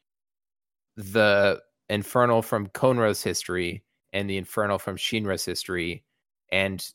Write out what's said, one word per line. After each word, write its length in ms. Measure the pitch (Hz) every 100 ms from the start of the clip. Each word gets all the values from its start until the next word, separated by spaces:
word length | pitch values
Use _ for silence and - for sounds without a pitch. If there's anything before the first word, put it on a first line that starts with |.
| _ _ _ _ _ _ _ _ _ -
the 640 | 98 110 104 101 101 90 - _ -
Infernal 520 | 104 98 127 120 113
from 260 | 110 113 101
Konro's 560 | - 131 123 110 101
history 600 | 101 87 - 90 87 101 _ _ _
and 180 | 98 98
the 80 | 98
Infernal 400 | 90 - 104 98
from 200 | - 95
Shinra's 480 | - 113 104 92 -
history, 580 | 87 - 90 85 85 _ _ _ _ -
and 280 | 92 98 92 -